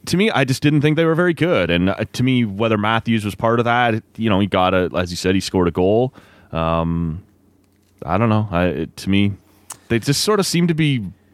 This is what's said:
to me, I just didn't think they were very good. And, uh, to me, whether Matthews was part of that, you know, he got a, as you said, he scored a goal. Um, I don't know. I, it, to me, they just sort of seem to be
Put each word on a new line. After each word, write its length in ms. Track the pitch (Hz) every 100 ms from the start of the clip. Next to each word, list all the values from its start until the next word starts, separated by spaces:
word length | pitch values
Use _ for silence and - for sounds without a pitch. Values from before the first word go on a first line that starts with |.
| -
to 100 | 175
me, 140 | 220
I 140 | 127
just 180 | 127 131
didn't 200 | 147 151
think 140 | 151 151
they 80 | 165
were 80 |
very 180 | 160 180
good. 360 | 147 165 123 85
And, 180 | 87 92
uh, 140 | - 107
to 100 | -
me, 220 | 127 127
whether 320 | 110 98 113 107
Matthews 480 | 107 113 113 113
was 100 | 101
part 240 | - 113 117
of 60 |
that, 380 | 117 120 120 110 - -
you 120 | 110
know, 100 | 98
he 60 | 101
got 280 | 95 92
a, 160 | 92 87
as 160 | 85 87
you 60 | 87
said, 180 | 92
he 60 | 95
scored 260 | - 92 87
a 40 |
goal. 420 | 90 92 110 131 - - - -
Um, 720 | 82 82 82 82 82 82 87 - _ _ _ _ _ _ -
I 140 | 71 92
don't 100 | 117
know. 180 | 107 107
I, 140 | 87 90
it, 300 | 71 82 -
to 120 | 95
me, 220 | 98 101 95 _ _ - - -
they 100 | 117
just 240 | 139 139
sort 160 | 208 208
of 60 | -
seem 200 | 170 175
to 60 |
be 320 | 160 151 127 92 - _